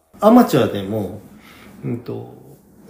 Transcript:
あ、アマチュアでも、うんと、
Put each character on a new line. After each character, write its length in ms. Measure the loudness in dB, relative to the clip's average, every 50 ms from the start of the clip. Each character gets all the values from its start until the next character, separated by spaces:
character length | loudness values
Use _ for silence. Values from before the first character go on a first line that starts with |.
| _ _ _ 0
あ、 60 | 2
ア 40 | 6
マ 140 | 6 6 4
チ 120 | 4 2 0
ュ 60 | 0
ア 40 | -2
で 140 | -4 -8
も、 380 | -8 -8 -8 -6 -8 -8 -12 -14 -20 -20 -20 -20 _ -20 -20 -20 -20 -20 -20 -14 -10
う 60 | -10
ん 80 | -10 -10
と、 360 | -10 -12 -14 -14 -14 -18 -20 -20 -20 -20 -20 _ _ _ _ _ -20